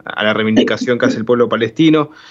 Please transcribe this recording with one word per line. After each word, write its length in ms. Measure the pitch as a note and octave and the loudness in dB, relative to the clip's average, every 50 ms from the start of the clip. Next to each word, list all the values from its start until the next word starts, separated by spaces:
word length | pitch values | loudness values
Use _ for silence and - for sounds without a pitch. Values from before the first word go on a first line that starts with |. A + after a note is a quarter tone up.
| _ | _
a 220 | - - - G#2 | -12 -6 -4 -2
la 80 | G#2+ G#2+ | -2 0
reivindicación 640 | G#2+ A2 A2 A2 G#2+ - - A2+ G#2+ - B2+ B2 A#2+ | 0 -2 0 2 2 2 0 -2 -4 -2 -2 -2 0
que 60 | B2+ | 0
hace 140 | B2 - - | -2 -2 -2
el 40 | A2 | -2
pueblo 240 | A#2 B2 A#2+ A#2+ A2 | 0 0 2 2 0
palestino. 640 | A2+ A2 A#2 A2 - - D#3+ D#3+ D#3 D#3 D3 D3+ - - - - | 0 -2 -2 -4 0 2 2 4 4 2 0 -2 -8 -16 -20 -20